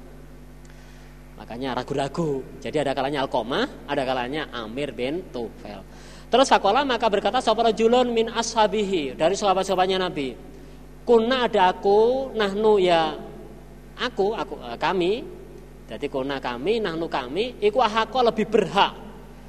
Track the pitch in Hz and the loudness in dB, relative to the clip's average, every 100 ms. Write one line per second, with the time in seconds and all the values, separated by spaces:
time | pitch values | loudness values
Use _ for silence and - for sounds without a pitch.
0 | - - - - - - - - - - | -18 -20 -20 -20 -20 -20 -20 -20 -20 -20
1 | - - - - 107 113 135 123 123 139 | -20 -20 -20 -18 -14 -8 -4 -4 -4 -4
2 | 139 175 160 135 127 - 117 151 139 135 | -4 -2 -2 -4 -8 -12 -6 -2 -2 -2
3 | 135 147 - 135 113 160 233 - - 143 | -2 -2 -2 -2 -2 -2 -4 -6 -6 -2
4 | 131 131 123 151 143 120 110 120 143 117 | -2 -2 -4 -6 -8 -8 -8 -8 -8 -6
5 | 123 170 - 127 110 - 107 98 92 - | -6 -6 -8 -10 -10 -12 -14 -16 -16 -18
6 | - - - 233 269 214 190 233 285 226 | -18 -18 0 4 6 6 4 2 2 0
7 | 220 202 202 254 247 214 226 196 226 247 | 0 2 0 0 0 2 2 4 4 4
8 | 247 233 226 226 226 226 214 208 196 185 | 4 2 0 -2 -2 2 2 2 0 -2
9 | 135 120 160 190 208 185 185 185 185 185 | -2 0 0 2 2 0 0 0 2 0
10 | 180 151 135 110 - - - - - - | -2 -4 -6 -8 -16 -18 -20 -20 -20 -6
11 | - 233 226 262 233 202 185 185 196 208 | 4 4 6 2 2 4 4 4 4 6
12 | 226 262 269 220 202 202 214 208 180 165 | 6 2 -2 -2 -2 2 4 6 6 4
13 | 160 147 - - - - - - - - | 2 -4 -12 -16 -18 -18 -18 -20 -18 -8
14 | 240 226 196 214 151 143 123 117 151 185 | -4 0 -2 -2 -6 -10 -10 -4 -2 2
15 | 175 233 - - - - - - - 110 | 0 0 -6 -14 -18 -18 -20 -20 -14 -8
16 | 139 135 131 135 131 120 156 233 202 160 | -6 -4 -4 -4 -4 -4 -2 0 -2 -4
17 | 160 156 123 156 247 - 208 214 226 220 | -4 -4 -4 -4 -4 -2 0 2 2 2
18 | 220 254 233 220 208 214 170 180 160 - | 0 2 2 2 2 2 2 2 2 0
19 | - - - - | -16 -18 -18 -20